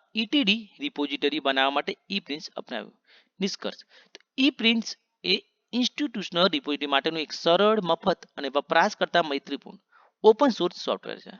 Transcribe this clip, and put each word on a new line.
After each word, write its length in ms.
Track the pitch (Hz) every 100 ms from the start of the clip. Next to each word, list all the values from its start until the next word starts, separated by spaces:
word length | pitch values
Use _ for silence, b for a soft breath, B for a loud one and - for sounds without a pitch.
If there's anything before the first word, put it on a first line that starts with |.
| _
ઈ 120 | 214 220
ટી 180 | 294
ડી 260 | 202 220 208 -
રિપોઝિટરી 600 | 143 147 143 139 147 151
બનાવવા 300 | 135 135 135
માટે 260 | 143 - - -
ePrints 420 | 196 - 143 - -
અપનાવ્યું. 440 | - 117 107 _ b b b _
નિષ્કર્ષ, 440 | 190 - 98 - - B B B _ -
ePrints 560 | 277 - 226 233 - - _ _
એ 140 | 175 190 - _ _
ઇન્સ્ટિટ્યુશનલ 760 | 233 240 - 294 208 180 170 185
રિપોઝિટરી 380 | 151 147 143 143
માટેનું 340 | 139 160 160
એક 120 | 143
સરળ, 480 | - 170 180 208 220
મફત 460 | 175 165 196 170 - -
અને 120 | 139
વપરાશકર્તા 760 | 143 - 160 202 - 175 175
મૈત્રીપૂર્ણ 560 | 160 139 - 139 - - _ b b _
ઓપન 260 | 214 220 285
સોર્સ 280 | 202 175 -
સોફ્ટવેર 420 | - - - 104
છે. 120 | -